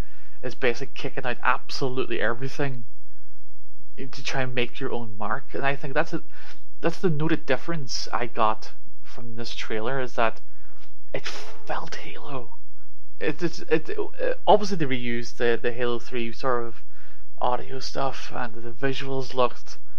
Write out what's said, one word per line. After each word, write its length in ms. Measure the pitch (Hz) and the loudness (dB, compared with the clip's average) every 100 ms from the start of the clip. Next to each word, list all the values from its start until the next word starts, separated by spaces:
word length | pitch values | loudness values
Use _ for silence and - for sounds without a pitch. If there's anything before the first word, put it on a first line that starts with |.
| - - - - | 2 2 2 2
is 120 | - | 0
basically 380 | - 127 113 110 | 0 0 0 0
kicking 320 | - 139 - 123 | 0 0 0 0
out 120 | 117 | 0
absolutely 800 | - 135 - - 135 131 123 120 | 0 0 0 0 0 0 0 -2
everything 640 | 107 117 135 - 143 127 - - - - - - - - - - - - | -2 0 0 0 0 0 0 0 0 0 0 0 0 0 0 2 2 0
to 260 | 131 127 | 0 0
try 200 | 131 139 | 0 0
and 120 | 127 | 0
make 240 | 127 120 - | 0 0 0
your 140 | 127 | 0
own 260 | 113 117 107 | 0 0 0
mark. 280 | 104 123 - | 0 0 0
And 140 | - 135 | 0 0
I 80 | |
think 200 | 139 147 | 0 0
that's 180 | 147 170 | 0 0
a, 100 | 156 - - - - - - | 0 0 0 0 0 0 0
that's 180 | 165 160 | 0 0
the 120 | 190 | 0
noted 340 | 151 156 165 | 0 0 0
difference 640 | - 127 - 170 127 101 - | 0 0 0 0 0 0 0
I 140 | - 120 | 0 0
got 440 | 120 110 110 - - - - | 0 0 0 0 0 0 0
from 320 | - - 120 | 0 0 0
this 180 | 113 120 | 0 0
trailer, 480 | - - 110 113 135 | 0 0 0 0 0
is 120 | 127 | 0
that 260 | - 113 - - - - - - - - | 0 0 0 0 0 0 0 0 0 0
it 140 | - - | 0 0
felt 680 | - - - - - 165 - | 0 0 0 0 0 0 0
Halo. 640 | 170 - - 135 117 - - - - - - - | 0 0 0 0 0 0 0 0 2 2 2 2
It, 240 | 107 160 | 0 0
it, 220 | 170 - - | 0 0 0
it, 200 | 160 - | 0 0
it, 500 | - - - - - - | 0 0 0 0 0 0
obviously 300 | 196 202 196 | 0 0 0
they 80 | |
reused 540 | 143 127 120 117 110 - | 0 0 -2 -2 0 0
the, 200 | 120 117 | 0 0
the 120 | 120 | 0
Halo 260 | 123 123 120 | -2 -2 -2
three 320 | - 127 117 | -2 -2 -2
sort 340 | 113 135 120 117 | 0 0 -2 -2
of 180 | 113 - - - - - - | 0 0 0 0 0 0 0
audio 400 | 123 123 127 135 | 0 0 0 0
stuff, 500 | 127 147 135 131 - | 0 0 0 0 0
and 220 | 139 123 | 0 0
the 160 | 117 117 | 0 0
visuals 640 | 113 135 127 135 135 131 | 0 0 0 0 0 0
looked 440 | 131 120 - - - - | 0 0 0 0 0 0